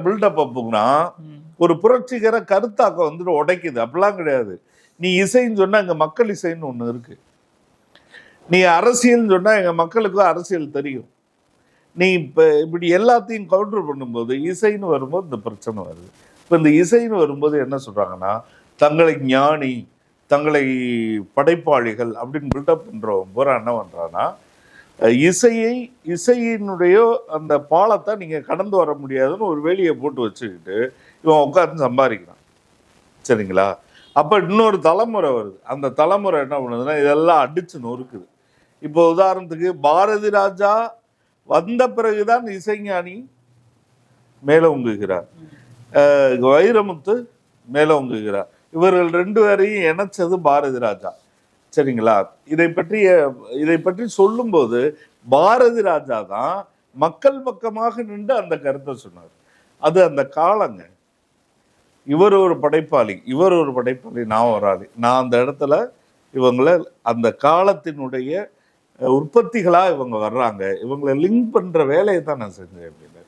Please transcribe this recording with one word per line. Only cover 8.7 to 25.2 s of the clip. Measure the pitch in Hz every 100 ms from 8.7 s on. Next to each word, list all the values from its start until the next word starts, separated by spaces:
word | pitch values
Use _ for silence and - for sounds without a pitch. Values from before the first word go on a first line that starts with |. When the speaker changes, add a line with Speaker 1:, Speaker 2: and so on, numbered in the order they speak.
| 170 226 240 247 240 220
Speaker 1:
சொன்னா | 185 202
எங்க | 214 180
மக்களுக்கும் | 170 165 226 208 190
அரசியல் | 185 160 175 180 143
தெரியும். | 143 143 127 - _ _ _ _ _ _ _ _
நீ | 165 185
இப்ப | 180 139 160 160 151
இப்படி | 160 170 175
எல்லாத்தையும் | 180 233 240 196 226 180
கவுண்டர் | 190 208 208 156
பண்ணும்போது | 139 127 117 117 135
இசைன்னு | 160 180 214 208
வரும்போது | 190 139 131 175
இந்த | 180 110
பிரச்சனை | 110 101 - 107
வருது. | 87 85 90 _ _ _
இப்ப | - 170
இந்த | 156
இசைன்னு | 156 175 233 233 208
வரும்போது | 147 143 151 151
என்ன | 131 139
சொல்றாங்கன்னா, | 113 101 92 92 95 107 - _ _ -
தங்களை | 147 156 165 143
ஞானி, | 135 131 143 151 135 123 - _ _ _ -
தங்களை | 143 151 147 135 127 123 120 113 110 95
படைப்பாளிகள் | - 147 165 156 139 117 107 117
அப்படின்னு | 113 123 151 143 135
பில்டப் | 143 160 190
பண்றவன் | 110 110 98 95
பூரா | 104 135 123
என்ன | 113
பண்றான்னா, | 117 92 85 85 87 143 - _ _ _ _ _ -
அஹ், | 110
இசையை, | 120